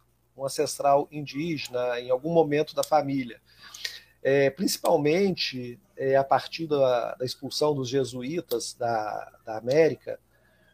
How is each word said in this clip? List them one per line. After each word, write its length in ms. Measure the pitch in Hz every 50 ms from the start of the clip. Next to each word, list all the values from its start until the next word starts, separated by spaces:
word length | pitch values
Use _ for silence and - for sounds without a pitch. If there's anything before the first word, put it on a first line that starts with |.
| _ _ _ _ _ _ _
um 80 | 131 135
ancestral 640 | 135 - - 147 131 - - 147 139 139 147 143 -
indígena 880 | 151 151 143 - 135 143 165 175 156 131 - - 123 123 123 123 120 123
em 100 | 123 123
algum 240 | 127 127 143 165
momento 400 | 170 165 156 147 143 151 156 -
da 120 | - 143 139
família. 560 | - 156 151 139 139 139 139 127 117 107 - _ _ _ - - - - - - - - - - _ _ _
É, 260 | - 135 139 143 139 135
principalmente, 1300 | - - 196 - - - - - 175 151 147 147 160 190 202 190 165 - - - 131 127 123 120 120 - _ _ _
é, 180 | - 135 135 135
a 80 | 135
partir 460 | 139 139 139 127 - - - 160 165 151
da, 480 | 147 139 135 127 123 117 113 113 -
da 80 | - 127
expulsão 500 | 127 - - 139 123 - - 151 151 147
dos 140 | 135 131 117
jesuítas 880 | 135 139 131 113 127 127 123 135 170 175 - - 123 113 - - -
da, 580 | - 120 117 117 110 107 104 104 107 - - - _ _
da 140 | 113 107 110
América, 600 | 113 123 139 160 160 147 123 - _ 120 113 - _ _ _ _ _ _ _ _ _ _